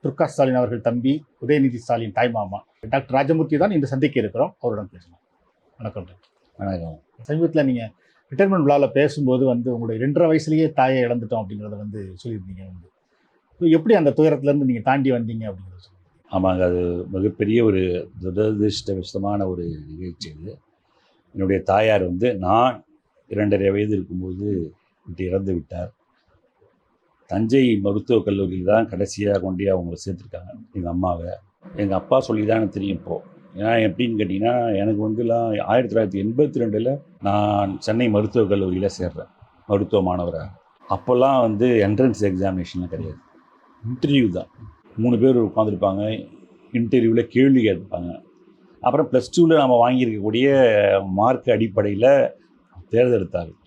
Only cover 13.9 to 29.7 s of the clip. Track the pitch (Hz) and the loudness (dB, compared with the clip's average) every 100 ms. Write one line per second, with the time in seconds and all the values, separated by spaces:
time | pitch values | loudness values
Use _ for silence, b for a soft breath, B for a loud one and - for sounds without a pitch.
13.9 | 208 147 143 156 143 139 143 135 120 113 | 4 4 4 4 4 2 2 2 0 0
14.9 | 139 135 120 113 113 110 95 95 - - | 2 2 0 -2 -6 -8 -10 -16 -20 -20
15.9 | _ _ _ - 95 92 90 90 90 87 | _ _ _ -8 -2 0 2 2 0 -2
16.9 | 87 90 95 104 - 104 113 113 95 92 | -4 -6 -2 -2 -2 0 2 4 2 0
17.9 | 87 73 - 92 92 107 107 104 98 - | -2 -8 -10 -8 -2 -2 0 -2 -2 -6
18.9 | 95 90 98 101 104 95 90 85 78 73 | -8 -6 -6 -4 -4 -4 -6 -8 -10 -14
19.9 | 80 90 85 82 76 92 - _ _ _ | -14 -14 -14 -16 -16 -18 -18 _ _ _
20.9 | _ _ _ _ - 95 95 - 98 110 | _ _ _ _ -6 -2 -2 2 2 4
21.9 | 107 90 87 120 101 92 110 127 110 _ | 2 0 -2 -2 -2 0 2 2 0 _
22.9 | _ _ _ - 104 104 101 98 98 107 | _ _ _ -10 -4 0 2 2 0 0
23.9 | 104 92 90 92 92 104 95 80 - _ | -2 -4 -8 -8 -8 -6 -6 -6 -12 _
24.9 | _ - 82 92 95 98 90 73 87 90 | _ -18 -10 -4 -4 -2 -4 -6 -10 -12
25.9 | _ _ _ _ _ _ _ _ _ _ | _ _ _ _ _ _ _ _ _ _
26.9 | _ _ _ - 92 110 135 127 107 98 | _ _ _ -8 -4 2 4 4 2 0
27.9 | 101 - 117 98 98 95 92 90 107 113 | -2 0 0 0 -2 -2 -4 0 2 0
28.9 | 87 98 - 104 101 95 90 98 | -4 -6 -4 0 0 -2 -4 -2